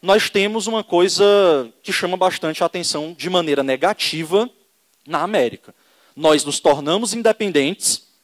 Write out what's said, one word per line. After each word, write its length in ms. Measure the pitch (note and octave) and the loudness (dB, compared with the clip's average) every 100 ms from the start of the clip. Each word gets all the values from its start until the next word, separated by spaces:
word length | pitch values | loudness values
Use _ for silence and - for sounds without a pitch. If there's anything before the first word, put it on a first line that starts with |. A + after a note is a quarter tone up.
nós 280 | F3 G3+ - | 2 2 2
temos 380 | G#3 G3+ A3 G3 | -2 -2 -2 -4
uma 160 | A3 | -4
coisa 400 | G3+ F3 F#3 - G3+ G3+ F#3+ D3 A#2 _ | 0 2 2 4 4 6 4 2 0 _
que 120 | - | -8
chama 240 | F#3 F#3 F3+ | -4 -4 0
bastante 440 | F#3 - D#3+ D#3 | 0 0 -6 -2
a 40 | E3+ | -4
atenção 500 | F3+ E3 D3+ D#3 E3+ | -4 -6 -6 -8 -8
de 120 | F3 | -2
maneira 340 | F#3 D#3+ C#3 | -2 0 0
negativa 840 | C3+ C3 E3 G#3+ - D#3+ D#3+ F#3+ A#3+ _ _ _ _ _ - | 0 0 0 -2 -4 -6 0 0 0 _ _ _ _ _ -8
na 140 | D#3 | -4
América. 520 | F3 G#3 A#2+ G#2 - _ _ _ _ | -2 0 -2 -4 -20 _ _ _ _
Nós 300 | - D#3 D3 | -2 2 2
nos 160 | C#3 C#3+ | 0 -2
tornamos 540 | F3 C#3 D3 F3+ A3+ | 2 2 0 -2 -2
independentes 880 | A3 A3+ G#3+ G#3 D3+ C#3 F#3+ - - _ _ | -2 0 0 0 0 0 -2 -4 -6 _ _